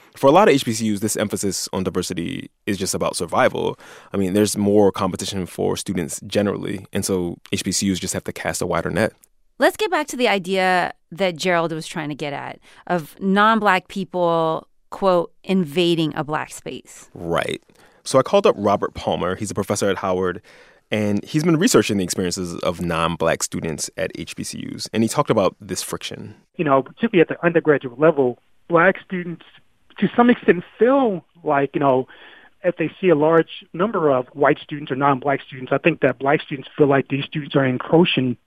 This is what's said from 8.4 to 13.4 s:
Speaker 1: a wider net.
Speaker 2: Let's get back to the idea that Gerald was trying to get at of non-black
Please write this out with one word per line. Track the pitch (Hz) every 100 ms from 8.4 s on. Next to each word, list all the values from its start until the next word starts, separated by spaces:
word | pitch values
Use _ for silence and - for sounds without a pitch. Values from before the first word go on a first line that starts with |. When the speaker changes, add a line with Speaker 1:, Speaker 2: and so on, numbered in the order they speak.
| 92 -
Speaker 1:
a | 90
wider | 82 85
net. | 85 - - _ _ _ -
Speaker 2:
Let's | 294 -
get | 427
back | 349 -
to | 254
the | 240
idea | 202 175 190 185 180 156 - _
that | 160 190 160
Gerald | 190 170 165
was | 160 -
trying | 170 147
to | 139
get | 147
at | 139 127 - _ - -
of | 175 147 -
non-black | 196 196